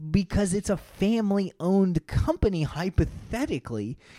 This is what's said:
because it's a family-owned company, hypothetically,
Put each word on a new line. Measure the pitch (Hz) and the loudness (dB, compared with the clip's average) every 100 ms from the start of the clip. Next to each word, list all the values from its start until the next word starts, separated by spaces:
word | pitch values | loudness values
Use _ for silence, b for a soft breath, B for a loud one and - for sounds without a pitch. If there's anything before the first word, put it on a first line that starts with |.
| 156 | -2
because | 185 185 208 196 | 0 0 0 0
it's | 202 202 | 0 -2
a | 185 | -4
family-owned | - - 196 226 208 202 190 - 170 196 190 160 - | -6 -2 2 2 2 0 -2 -2 2 4 4 2 0
company, | - - 339 214 170 | 0 0 2 0 2
hypothetically, | 143 151 185 - 156 - - 226 294 151 - 110 104 143 b | -2 -4 -2 0 0 -4 -8 -6 -4 -4 -6 -6 -6 -10 b